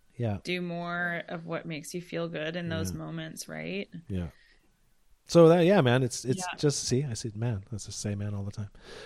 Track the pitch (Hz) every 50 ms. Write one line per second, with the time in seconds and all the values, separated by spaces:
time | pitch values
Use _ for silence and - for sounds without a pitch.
0 | _ _ _ - 120 110 101 95 - 175 180 180 180 175 170 170 170 170 175 175
1 | 175 175 170 170 - - 180 170 165 165 165 - - 165 160 143 170 - - 175
2 | 175 - 170 165 170 165 165 151 151 160 165 180 170 170 165 160 - 180 - -
3 | 156 156 160 160 160 160 - - - - 160 78 156 170 185 202 - - - 165
4 | - - 98 90 87 78 - _ _ _ _ _ _ _ _ _ _ _ _ _
5 | _ _ _ _ _ - - 170 165 160 170 180 165 175 208 190 135 123 120 131
6 | 131 117 - - - 123 131 185 180 180 - - - 147 139 - - - 120 127
7 | 151 135 113 - - 117 104 107 117 123 110 95 98 - 110 101 - - - -
8 | - 104 104 101 101 104 104 101 98 101 - - 101 - - - - - - -
9 | -